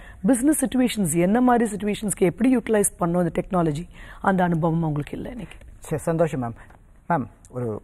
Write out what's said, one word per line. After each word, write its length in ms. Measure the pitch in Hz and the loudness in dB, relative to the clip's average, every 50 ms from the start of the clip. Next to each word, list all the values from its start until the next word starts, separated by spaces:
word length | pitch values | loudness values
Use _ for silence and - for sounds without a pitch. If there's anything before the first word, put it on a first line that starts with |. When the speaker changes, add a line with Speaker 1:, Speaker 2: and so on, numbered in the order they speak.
| - - - - - | -16 -20 -10 -2 2
Speaker 1:
பிசினஸ் 400 | 185 180 220 247 294 311 - - | 2 2 4 4 2 2 2 0
சிட்யுவேஷன்ஸ் 500 | 208 - 254 254 240 - 220 196 160 151 | 0 0 2 0 0 0 0 0 0 2
என்ன 260 | 170 175 185 208 247 | 2 2 2 4 4
மாதிரி 340 | 254 247 240 240 240 208 214 | 4 4 4 4 2 0 -2
சிட்யுவேஷன்ஸ்க்கு 440 | 185 208 208 202 - - 202 - - | -4 -4 -4 -4 -4 -4 -4 -2 2
எப்படி 380 | 196 175 - - 226 262 262 233 | 2 2 2 2 2 2 4 2
யூட்டிலைஸ் 340 | - - 220 208 202 - - - | 2 2 2 2 2 0 -2 -2
பண்ணணும் 180 | 185 170 170 180 | -2 0 2 2
அந்த 120 | 180 165 - - | 0 0 -2 -4
டெக்னாலஜி, 460 | 170 - 190 180 165 165 143 151 175 - - - - - - - | -4 -2 0 0 2 0 0 -2 -6 -10 -14 -20 -20 -18 -10 -4
அந்த 220 | - 196 196 185 180 | 0 0 2 2 2
அனுபவம் 380 | 175 175 160 160 165 160 170 | 2 2 2 2 0 0 0
அவங்களுக்கு 340 | 165 156 147 147 143 - - | 0 0 -2 -4 -4 -6 -8
இல்லை 160 | - - 214 | -10 -10 -10
இன்னைக்கு. 260 | 254 247 180 - - - - - - - | -12 -12 -14 -14 -16 -18 -20 -20 -20 -16
Speaker 2:
சரி, 220 | - - 160 139 | -10 -8 -6 -6
சந்தோஷம், 420 | - 170 165 160 170 156 156 139 123 | -2 -2 0 0 0 0 0 -4 -4
மேம். 100 | 117 113 - - - - - - - - - - - | -6 -8 -10 -16 -20 -20 -20 -20 -20 -20 -12 -4 -2
மேம், 160 | 175 151 117 98 - - - - | -2 -2 -2 -6 -12 -20 -20 -12
ஒரு 320 | - 127 120 113 104 - | -8 -6 -6 -4 -6 -6